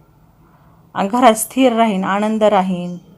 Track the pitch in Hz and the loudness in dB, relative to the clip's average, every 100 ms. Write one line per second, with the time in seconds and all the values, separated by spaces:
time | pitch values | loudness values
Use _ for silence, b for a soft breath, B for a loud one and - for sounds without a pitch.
0 | _ _ _ _ b b b b b - | _ _ _ _ b b b b b -8
1 | 196 240 254 220 - 254 262 226 226 190 | -4 2 2 2 -4 0 2 2 0 0
2 | 190 196 214 220 214 208 185 175 175 175 | -2 -2 -2 0 2 2 0 -4 -8 -12
3 | - | -18